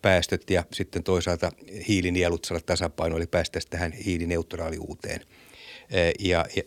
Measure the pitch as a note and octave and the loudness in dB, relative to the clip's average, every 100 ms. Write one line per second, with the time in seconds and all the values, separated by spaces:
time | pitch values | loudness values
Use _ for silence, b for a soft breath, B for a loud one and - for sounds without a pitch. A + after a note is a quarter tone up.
0 | G2+ F#2 F2 F#2 - F#2 E2+ - F#2+ F2+ | 4 4 4 -2 0 0 0 -6 -6 -4
1 | E2 F2+ F2 F2 F2+ - - G2+ - G2 | 0 0 2 0 -2 -4 -14 -8 0 2
2 | F2+ F2+ F2 E2+ - E2+ - E2+ E2+ - | 2 2 2 0 -2 -4 -2 -2 -2 -2
3 | E2 E2 E2+ F2+ D#2+ F2 - F2 F2 E2 | -2 -2 0 0 0 -4 -6 -4 -4 -4
4 | G2+ F2 E2+ E2+ E2 E2+ E2 - - - | -4 -2 0 -2 -4 -6 -6 -6 -10 -10
5 | - - - - - - - - - F#2+ | -10 -10 -12 -20 -20 -20 -20 -20 -4 2
6 | E2+ D#2+ F#2 E2+ E2 - | 4 4 2 2 2 -2